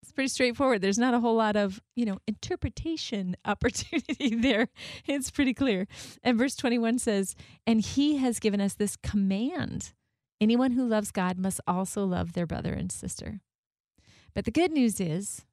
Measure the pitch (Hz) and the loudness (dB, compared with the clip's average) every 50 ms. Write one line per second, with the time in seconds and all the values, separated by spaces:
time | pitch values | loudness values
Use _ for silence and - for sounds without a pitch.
0 | - - - - 269 269 - - 262 247 233 - 285 262 247 202 185 190 196 220 | -20 -14 -6 -2 -2 -2 0 2 0 0 2 2 2 4 4 4 2 2 2 4
1 | 240 254 240 240 233 240 226 226 220 214 208 214 202 196 190 214 _ _ _ - | 4 4 4 4 4 4 4 4 4 4 4 2 2 0 -2 -6 _ _ _ -2
2 | 240 214 190 190 _ - 214 - - - 370 359 - 285 - - - 320 330 320 | -2 -2 -2 -4 _ -8 -8 -8 -4 -6 -6 -4 -4 -6 -6 -4 -6 -6 -4 -6
3 | - - - 202 190 180 180 - _ - 208 - - 240 - - - - - 330 | -6 -6 -4 -4 -4 -4 -4 -4 _ -4 -4 0 0 -2 -2 -2 -8 -4 -4 -4
4 | - - 302 - 277 269 214 233 226 269 285 - - - _ - - - - - | -2 -2 -6 -2 0 0 0 2 2 4 4 4 2 0 _ -12 -16 -16 -16 -14
5 | - - 277 285 254 - - - 285 262 247 - 277 269 208 185 190 - - - | -4 -4 -2 -2 -2 -6 0 0 2 2 2 2 2 2 2 0 0 -4 -8 -18
6 | - - - - - 233 254 214 247 285 - - - 254 233 247 226 226 233 254 | -18 -18 -18 -4 0 2 2 4 2 0 0 -2 -2 0 2 2 2 2 0 0
7 | - - 214 196 196 190 - - - - - _ _ - 233 220 208 - - - | 0 0 0 0 0 -2 -6 -14 -16 -20 -20 _ _ 2 2 2 2 0 0 2
8 | 285 294 302 277 262 254 226 - - 220 196 202 196 196 - - 208 202 - - | 2 4 4 2 2 0 0 0 0 0 0 2 0 0 0 -2 -4 -4 -4 -6
9 | - - - 214 196 190 190 196 226 269 359 320 - - - - - - - _ | -10 -2 0 0 2 2 0 0 -2 -2 -2 -4 -6 -4 -6 -8 -10 -10 -16 _
10 | _ _ _ _ _ _ _ _ 214 214 233 240 254 262 247 247 262 240 220 214 | _ _ _ _ _ _ _ _ 2 4 4 4 4 2 2 2 0 2 0 0
11 | 208 208 - - 185 180 185 185 185 190 185 - - - 180 180 190 180 - - | 0 -2 -2 -2 -2 0 0 -2 -2 -2 -2 -4 -2 -2 0 0 -2 -2 -2 -2
12 | 202 190 180 175 170 170 170 185 175 160 165 - - - - - - 185 - - | 0 0 0 0 -2 -4 -2 -4 -4 -2 -4 -6 -4 -4 -6 -4 -6 -6 -8 -8
13 | - - - - - - - 202 _ _ _ _ _ _ _ _ _ _ _ _ | -8 -10 -10 -8 -10 -12 -12 -14 _ _ _ _ _ _ _ _ _ _ _ _
14 | _ _ - - _ _ _ 214 196 - 220 302 339 359 320 294 254 226 196 - | _ _ -20 -20 _ _ _ -4 -4 0 2 2 2 4 4 4 2 2 2 0
15 | 196 170 151 175 202 - - - - _ | -2 -2 -2 -4 -4 -6 -10 -14 -16 _